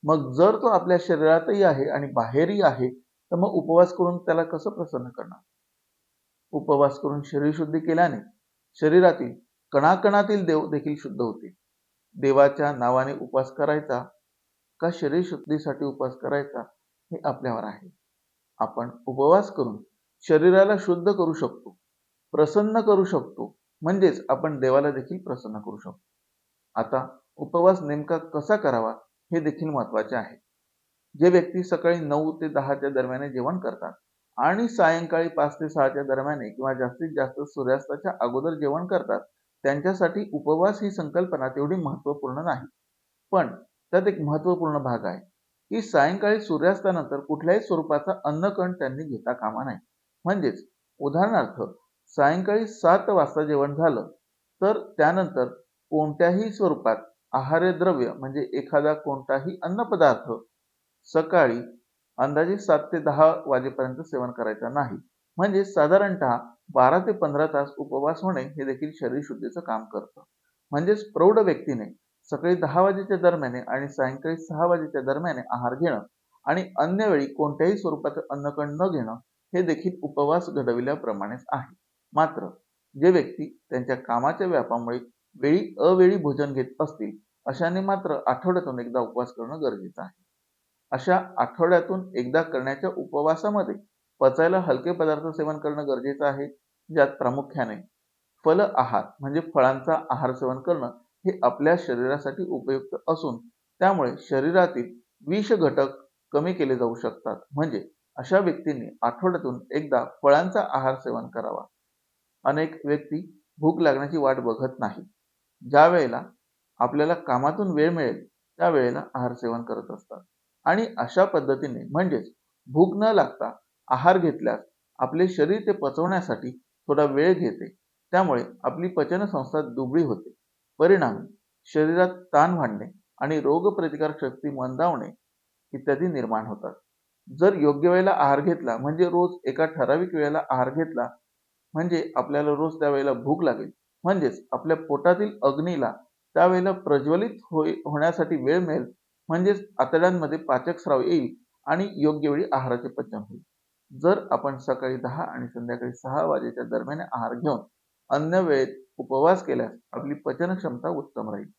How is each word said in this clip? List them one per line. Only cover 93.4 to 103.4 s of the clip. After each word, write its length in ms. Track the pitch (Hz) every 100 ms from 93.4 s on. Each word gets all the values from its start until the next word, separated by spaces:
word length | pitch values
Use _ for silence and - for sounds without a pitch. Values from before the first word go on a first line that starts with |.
| 208 208 160 151 _ _ _ _
पचायला 400 | 135 131 165 185
हलके 320 | 175 127 160
पदार्थ 340 | 170 160 151 160
सेवन 320 | 156 151 151
करणं 280 | 151 147 143
गरजेचं 380 | 127 131 139
आहे, 240 | 143 139 143 - _ _ _
ज्यात 140 | 160 139
प्रामुख्याने 800 | - 127 135 139 156 117 98 90 _ _ _ _ _
फल 160 | 160 170
आहार 440 | 208 - 123 104 107 _
म्हणजे 200 | 139 147 160
फळांचा 480 | 147 131 135 131 156 -
आहार 220 | 127 131
सेवन 280 | 127 127 131
करणं 260 | 131 165 123 - _ _ 185
हे 120 | 185
आपल्या 320 | 123 120 147 180
शरीरासाठी 680 | 175 123 127 147 143 123 123
उपयुक्त 480 | 127 110 135 135 - -
असून 380 | 160 143 117